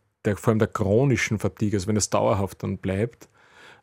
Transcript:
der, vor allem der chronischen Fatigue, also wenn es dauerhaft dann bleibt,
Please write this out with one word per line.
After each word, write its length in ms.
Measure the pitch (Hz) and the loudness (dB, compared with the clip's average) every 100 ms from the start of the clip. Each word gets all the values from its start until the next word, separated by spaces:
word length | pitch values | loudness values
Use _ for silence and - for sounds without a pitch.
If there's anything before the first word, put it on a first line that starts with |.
| _ _ 107 | _ _ -2
der, 120 | 95 | 0
vor 140 | - | 0
allem 80 | 110 | 2
der 80 | 107 | 0
chronischen 720 | - 95 110 139 113 - 104 | 0 2 4 4 2 0 -2
Fatigue, 380 | 98 - 104 101 | -2 -2 -2 -2
also 100 | 92 | 0
wenn 100 | 107 | -2
es 120 | - | 0
dauerhaft 540 | 104 113 104 98 - | 0 2 0 -2 -6
dann 140 | 101 98 | -8 -4
bleibt, 520 | 95 95 120 - - _ _ - - - | -2 -2 -2 -6 -20 _ _ -20 -20 -20